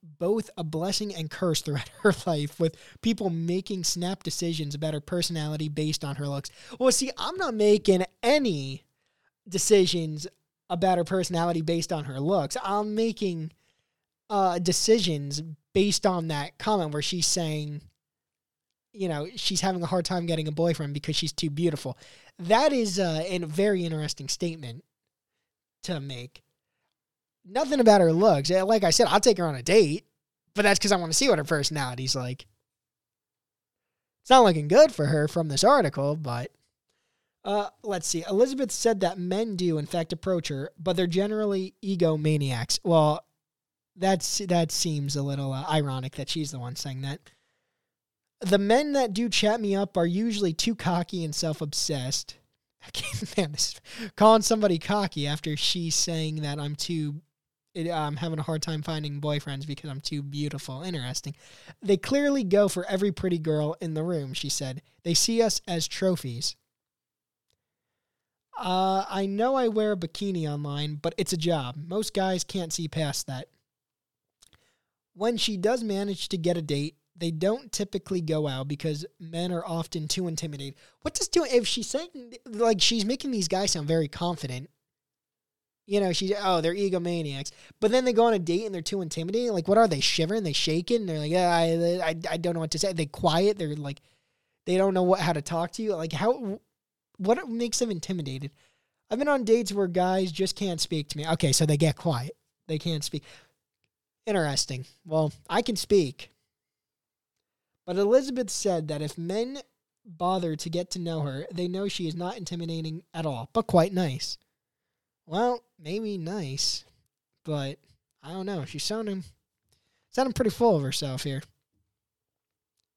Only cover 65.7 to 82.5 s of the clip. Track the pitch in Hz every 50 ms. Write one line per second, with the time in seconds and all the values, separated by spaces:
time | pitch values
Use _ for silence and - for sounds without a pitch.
65.7 | 175 165 151 - - - 196 185 180 - - 131 117 123 - - - - _ _
66.7 | _ _ _ _ _ _ _ _ _ _ _ _ _ _ _ _ _ _ _ _
67.7 | _ _ _ _ _ _ _ _ _ _ _ _ _ _ _ _ - - 214 185
68.7 | 185 185 190 190 190 190 190 - 196 196 196 196 196 208 233 262 269 262 247 226
69.7 | 208 214 214 214 208 185 170 - - - 202 196 185 170 156 147 147 147 147 143
70.7 | 143 143 147 151 151 147 - 196 - - 185 - 185 165 156 175 165 147 127 123
71.7 | 123 143 156 170 185 214 208 - - 202 190 190 185 180 - - - 190 170 160
72.7 | - - 165 147 - 165 156 139 135 - - - 135 131 - - _ _ _ _
73.7 | _ _ _ _ _ _ _ _ _ _ _ _ _ _ _ _ _ _ _ _
74.7 | _ _ _ _ _ _ _ _ _ 175 208 233 240 214 - 226 208 185 180 214
75.7 | 254 247 226 214 196 196 202 202 190 - - - 202 175 160 175 175 170 156 143
76.7 | 143 143 143 160 - _ _ _ _ 165 170 165 160 156 175 196 220 269 285 214
77.7 | - - 202 196 - 185 - - 190 180 160 156 156 156 151 143 131 131 135 143
78.7 | 151 - - 160 151 143 175 - _ - 175 160 165 165 175 180 180 165 170 185
79.7 | 165 165 165 - - 170 151 156 - 190 180 170 165 - 170 160 147 139 139 139
80.7 | - - - _ _ _ - 302 - - 381 - - 359 311 240 262 240 214 -
81.7 | - 247 214 - - 285 339 349 - 269 247 233 - - _ 240